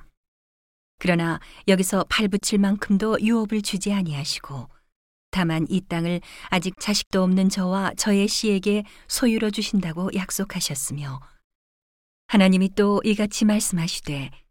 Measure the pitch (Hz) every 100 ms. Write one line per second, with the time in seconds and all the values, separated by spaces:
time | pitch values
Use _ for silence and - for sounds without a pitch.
0 | - _ _ _ _ _ _ _ _ -
1 | 180 170 165 165 - - - 190 185 196
2 | - - 208 202 - 208 196 208 - 196
3 | 220 214 220 233 214 214 202 190 202 202
4 | 170 143 151 - - 135 - - _ _
5 | _ _ _ 190 170 160 160 190 - 170
6 | 170 175 - - - 185 180 - - 208
7 | - 190 185 185 190 196 180 196 190 -
8 | 214 202 202 - 214 196 202 208 208 -
9 | - - 247 220 214 208 202 202 175 160
10 | 190 190 185 - 190 180 - 139 - 143
11 | 139 131 - _ _ _ _ _ _ _
12 | _ _ - 208 190 185 190 202 202 202
13 | 220 208 208 - 214 208 - 175 165 -
14 | - 143 131 - _